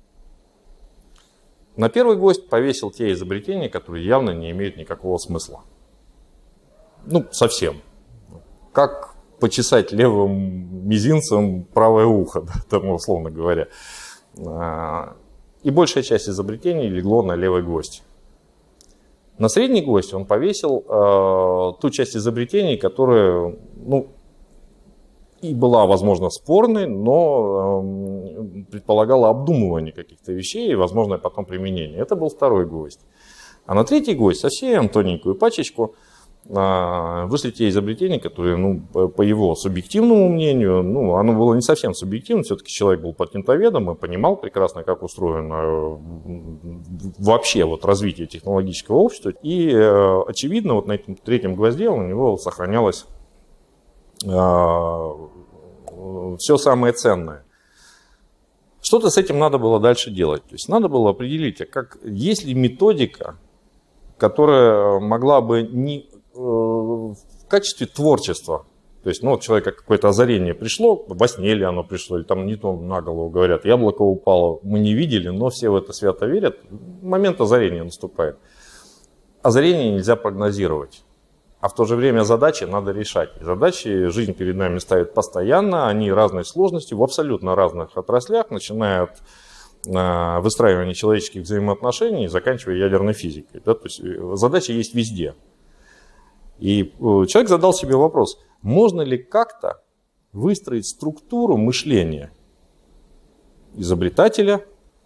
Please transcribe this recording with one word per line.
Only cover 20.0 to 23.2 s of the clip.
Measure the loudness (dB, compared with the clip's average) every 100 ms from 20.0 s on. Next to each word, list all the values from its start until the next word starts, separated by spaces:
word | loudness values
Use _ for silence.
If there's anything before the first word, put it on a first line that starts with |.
| 0
он | -6 -2
повесил, | 0 0 -2 -2 -2 0
э, | 2 4 4 4 2 2 2 -2 -2
ту | -4
часть | -2 -4 -4
изобретений, | -4 -4 -2 -2 0 0
которая, | -2 0 4 6